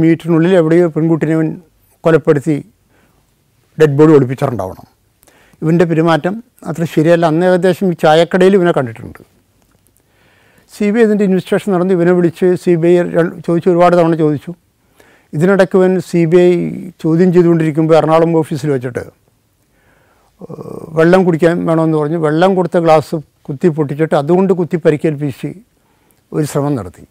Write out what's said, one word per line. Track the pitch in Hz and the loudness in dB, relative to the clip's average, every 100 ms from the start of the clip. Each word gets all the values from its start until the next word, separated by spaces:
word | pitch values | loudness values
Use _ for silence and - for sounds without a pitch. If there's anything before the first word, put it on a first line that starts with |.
മീറ്ററിനുള്ളിൽ | 160 160 160 160 170 185 | 2 0 0 0 2 2
എവിടെയോ | 156 170 175 | 2 2 0
പെൺകുട്ടീനെ | 151 165 165 156 160 | 0 -2 -2 -2 -2
ഇവൻ | 156 165 _ _ _ _ | -4 -8 _ _ _ _
കൊലപ്പെടുത്തി | 165 156 165 147 160 143 - _ _ _ _ _ _ _ _ _ _ 151 | 0 2 2 -2 -2 -6 -8 _ _ _ _ _ _ _ _ _ _ 0
ഡെഡ് | 156 139 | 2 4
ബോഡി | 160 147 | 6 6
ഒളിപ്പിച്ചിട്ടുണ്ടാവണം. | 127 131 117 110 92 - - _ _ _ _ _ _ - | 2 -4 -4 -4 -10 -12 -20 _ _ _ _ _ _ -8
ഇവൻ്റെ | 160 170 170 | -2 0 0
പെരുമാറ്റം | 160 165 156 180 220 - _ - | 0 0 0 -2 -10 -16 _ -12
അത്ര | 160 170 | -8 -4
ശരിയല്ല. | 160 156 170 170 | 0 2 2 2
അന്ന് | 156 180 | 0 0
ഏകദേശം | 180 185 156 190 | 0 0 -2 -4
ഈ | 165 | 0
ചായക്കടയിൽ | 160 160 165 147 185 196 | 2 4 2 2 2 4
ഇവനെ | 175 147 | 2 0
കണ്ടിട്ടുണ്ട്. | 123 110 101 - - _ _ _ _ _ _ _ _ _ _ _ _ _ _ | -4 -10 -18 -20 -20 _ _ _ _ _ _ _ _ _ _ _ _ _ _
സി | - 208 | -6 -2
ബി | 233 | 2
ഐ | 214 | 2
ഇതിൻ്റെ | 208 196 | 2 0
ഇൻവെസ്റ്റിഗേഷൻ | 185 - 190 208 | 0 -2 -4 -2
നടന്ന് | 175 185 180 | -2 0 0
ഇവനെ | 170 180 | 2 2
വിളിച്ച് | 170 - 185 180 | 0 0 -2 0
സി | 180 170 | 0 0
ബി | 170 | 2
ഐ | 175 175 170 | 0 0 -2
ര-, | 175 175 | -2 -6
ചോദിച്ചു, | 170 170 185 | -4 -2 0
ഒരുപാട് | 170 175 175 | 2 4 4
തവണ | 165 160 | 0 0
ചോദിച്ചു. | 151 143 - - _ _ _ _ _ _ - | -2 -4 -10 -20 _ _ _ _ _ _ -10
ഇതിനിടയ്ക്ക് | 151 180 190 185 190 | -2 0 2 2 2
ഇവൻ | 185 185 - | 2 0 -2
സി | 175 165 | -2 2
ബി | 180 180 | 4 4
ഐ | 175 160 - 180 - | 2 -4 -10 -16 -8
ചോദ്യം | 160 165 185 | -2 2 2
ചെയ്തുകൊണ്ടിരിക്കുമ്പോൾ | 175 170 170 160 147 160 160 | 4 4 2 0 -2 2 2
എറണാകുളം | 151 160 170 160 | 2 2 2 0
ഓഫീസിൽ | 156 151 151 | -2 -6 -4
വെച്ചിട്ട്, | 135 127 113 - _ _ _ _ _ _ _ _ _ _ _ _ - | -4 -6 -10 -12 _ _ _ _ _ _ _ _ _ _ _ _ -20
ഏഹ്, | 180 - - - - 160 | -20 -18 -16 -16 -8 0
വെള്ളം | 165 185 180 | 2 2 2
കുടിക്കാൻ | 160 165 175 175 | 0 0 0 -2
വേണമെന്ന് | 160 160 156 | 0 0 -2
പറഞ്ഞ് | 147 170 151 | -2 -4 -2
വെള്ളം | 156 190 185 | 0 0 0
കൊടുത്ത | 175 180 | -2 0
ഗ്ലാസ് | 165 156 - 160 - _ - | 2 2 0 -10 -12 _ -14
കുത്തി | 139 180 151 | -4 -2 -2
പൊട്ടിച്ചിട്ട് | 139 147 160 160 | -6 -4 -2 -2
അതുകൊണ്ട് | 143 180 190 180 | 0 0 0 -2
കുത്തി | 165 165 | -4 -2
പരിക്കേൽപ്പിച്ച് | 160 151 160 143 147 - 147 180 _ _ _ _ _ _ - | 0 0 -2 -4 -8 -8 -12 -14 _ _ _ _ _ _ -10
ഒരു | 160 147 | -6 -4
ശ്രമം | 147 143 131 | -4 -4 -6
നടത്തി. | 90 - - | -8 -16 -20